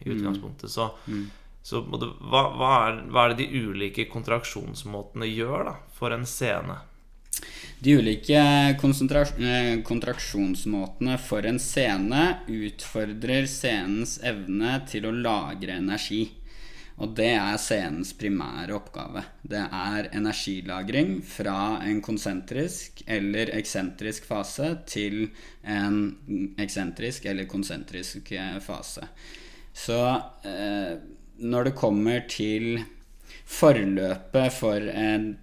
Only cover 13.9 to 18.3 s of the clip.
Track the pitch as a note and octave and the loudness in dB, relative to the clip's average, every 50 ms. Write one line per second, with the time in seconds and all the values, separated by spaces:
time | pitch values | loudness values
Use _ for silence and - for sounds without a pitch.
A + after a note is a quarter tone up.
13.9 | G2+ A2 A#2+ A#2 - - - B2 A2+ G2+ F#2 F#2 F#2+ G2+ A2 A#2+ C3 C3+ C3+ - | 0 0 0 -2 -4 -4 -2 -2 -2 -2 -2 0 0 2 2 2 0 0 -2 -4
14.9 | - G#2+ G#2 A2 A2+ A#2+ A#2+ A2+ G#2+ G2+ D2+ D2 F2 F#2 G2 F#2 F#2 F2 F#2+ F#2+ | -6 -4 -2 -2 -2 0 2 2 2 2 0 -2 -6 -6 -6 -4 -2 -2 0 0
15.9 | G2+ G#2+ - - G#2 G#2+ A2 G#2+ - - - - - - - - - - - - | 0 -2 -2 -2 0 0 0 -2 -4 -12 -14 -12 -12 -12 -12 -12 -12 -14 -14 -12
16.9 | - - G#2+ A2 A2+ A#2 C3+ A#2+ A#2+ G#2+ G2 G2+ G#2 G#2+ - - A2+ G#2 F#2 D#2+ | -8 -6 -6 -4 0 2 4 4 4 4 2 0 0 -2 0 0 0 0 0 -2
17.9 | D2 E2 F2+ - - - G#2+ G2+ | -2 -4 -6 -6 -6 -4 -2 0